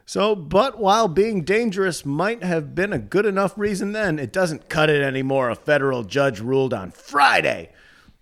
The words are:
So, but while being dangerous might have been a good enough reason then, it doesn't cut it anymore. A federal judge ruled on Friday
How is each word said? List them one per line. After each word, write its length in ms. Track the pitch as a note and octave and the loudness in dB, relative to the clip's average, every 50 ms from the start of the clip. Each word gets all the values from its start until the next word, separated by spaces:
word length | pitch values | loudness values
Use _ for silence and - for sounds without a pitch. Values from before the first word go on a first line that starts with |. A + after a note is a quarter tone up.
| _ | _
So, 300 | - - F#3 G3 G#3+ G#3+ | -6 -2 0 0 0 0
but 420 | G3 D3 D3 F3 G3 B3+ C4+ A3+ A#3+ | -2 -2 2 2 2 2 2 0 0
while 300 | G#3 F#3+ G3+ A3+ A3+ F#3 | 2 4 4 4 2 2
being 360 | D3 F#3+ G#3 A#3 G#3+ F#3 C#3+ | 2 2 2 2 0 -2 0
dangerous 600 | D#3 G3+ A3+ A#3+ A3+ F3 G3 F#3+ F#3 D#3 - - | 0 0 2 0 0 0 0 0 -2 -2 -4 -4
might 380 | C#3+ C#3+ D3+ F3+ G#3+ A#3 A#3 | -4 -2 0 0 -2 -2 -4
have 320 | G3+ F3+ E3+ D#3+ D3 C3+ C3 | -4 -2 -2 -2 -4 -4 -4
been 180 | E3 F#3+ G3+ | -2 -2 -2
a 60 | F#3 B2+ | -2 -4
good 260 | G#2 - - F#3+ A3 | -4 -2 0 0 2
enough 320 | G#3 F#3+ G3 G3 F3+ - | 2 2 0 0 0 -2
reason 360 | G#3 G#3 G#3+ G3+ F3+ F#3 G3+ | -2 -2 -2 -2 -2 -4 -4
then, 260 | G#3 A3 G#3+ F3+ D#3 D3 | -4 -2 -2 -2 -2 -4
it 160 | C3+ A2 - | -4 -4 -2
doesn't 340 | F#3 F#3 E3 D#3 A#2 - - | 0 0 0 -2 -6 -10 -4
cut 220 | - D#3+ D#3 D#3 | 0 2 2 4
it 120 | D3 C#3+ | 4 2
anymore. 460 | C#3 C3+ C3 C3 C3 C3+ C3+ C3+ B2+ A#2 | 0 0 -2 -2 -2 0 0 0 0 0
A 60 | G#2+ | -2
federal 500 | - - D3+ D3 C#3+ C#3 C#3 C3 B2 A2+ | -2 0 2 2 2 2 0 -2 -2 -4
judge 360 | F#2 - C#3 C#3 C#3 A#2 F#2+ | -2 0 0 0 0 0 -4
ruled 340 | A2 B2 C3+ C3+ C3 B2 A#2+ | -4 0 0 0 0 0 -2
on 160 | G2+ F#2 F2 | -6 -8 -10
Friday 800 | - - - - C#4+ C#4 - - - - - C3+ A2 F2+ E2 - _ - - - - _ _ - - _ | -16 -18 -10 -4 2 4 4 4 4 4 2 0 -2 -4 -8 -16 _ -20 -20 -20 -20 _ _ -20 -20 _